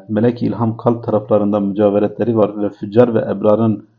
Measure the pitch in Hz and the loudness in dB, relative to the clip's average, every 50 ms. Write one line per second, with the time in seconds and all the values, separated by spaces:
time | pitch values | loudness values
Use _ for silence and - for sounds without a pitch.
0 | - - 110 107 110 123 120 120 113 110 98 101 117 113 110 - - 123 117 113 | -8 -6 -2 0 0 0 0 0 -4 -4 -4 -2 -2 -2 -2 -2 0 -2 -2 -2
1 | 117 - 107 104 107 - 113 104 104 101 104 104 101 98 98 101 107 101 98 101 | -2 -2 -2 -2 0 2 0 2 2 2 0 0 -2 -2 0 0 2 2 2 2
2 | 104 101 104 - 107 113 117 110 104 98 101 107 101 101 - - - 104 101 113 | 0 0 -2 -2 -2 -2 0 2 0 0 0 -4 -6 -6 -6 -8 -10 -2 2 4
3 | 123 120 110 107 - 104 101 98 104 107 107 107 113 113 107 - - _ _ | 4 4 4 0 -2 -2 -4 0 2 2 2 4 2 0 0 -2 -6 _ _